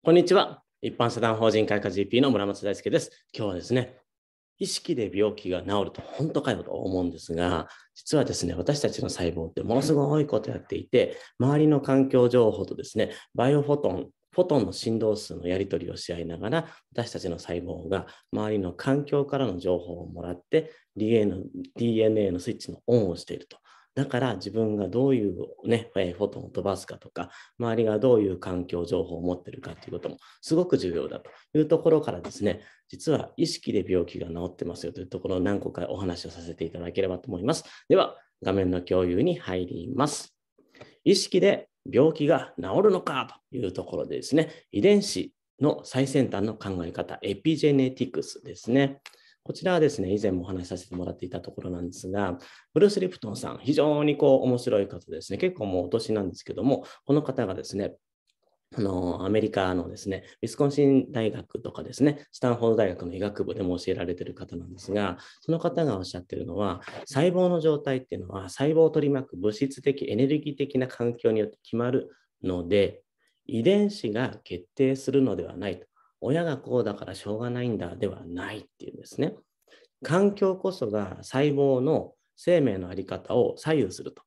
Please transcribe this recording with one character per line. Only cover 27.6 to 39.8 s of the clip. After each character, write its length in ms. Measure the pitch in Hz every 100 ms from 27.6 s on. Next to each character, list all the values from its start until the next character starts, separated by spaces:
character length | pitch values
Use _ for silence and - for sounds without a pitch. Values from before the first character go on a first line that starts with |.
| 117 113
り 80 |
が 160 | 110 107
ど 160 | 131 117
う 60 |
い 80 | 98
う 100 | 87
環 260 | - 90 87
境 200 | 87 82
情 180 | 90
報 140 | 85 82
を 40 |
持 120 | 87
っ 100 | 87
て 80 | -
る 80 | -
か 160 | - 82
と 120 | -
い 20 |
う 40 |
こ 60 | -
と 80 | -
も 100 | - - _
す 140 | - 160
ご 100 | 180
く 120 | -
重 140 | 92
要 180 | 82 73
だ 100 | -
と 100 | - - _ 151
い 20 |
う 60 | 151
と 140 | 165
こ 100 | 165
ろ 100 | 156
か 140 | 147
ら 80 | 87
で 100 | -
す 140 | - 104
ね、 160 | - - _ _
実 240 | - -
は 220 | 131 - -
意 100 | 160
識 280 | - 147
で 100 | 107 92
病 200 | 92 85
気 140 | 87
が 80 | 87
治 240 | 85 87
っ 20 | -
て 80 |
ま 140 | 85 82
す 80 | 82
よ 80 |
と 80 | -
い 20 |
う 40 | 90
と 120 | 90
こ 100 | 95
ろ 80 | 92
を 20 |
何 180 | 92 101
個 120 | -
か 160 | 87 87
お 80 | 92
話 300 | 95 85 87
を 20 |
さ 120 | 87
せ 120 | 85
て 100 | 80
い 80 | 85
た 80 | 87
だ 140 | 87
け 80 | 85
れ 80 | 95
ば 80 | 90
と 100 | -
思 120 | 90
い 40 |
ま 100 | 110 160
す。 100 | - - _
で 80 | 185
は、 180 | - - _ _
画 120 | -
面 180 | 98 92
の 100 | 90
共 220 | 87 92
有 180 | 90 90
に 160 | 165 175
入 280 | - 90 90
り 260 | -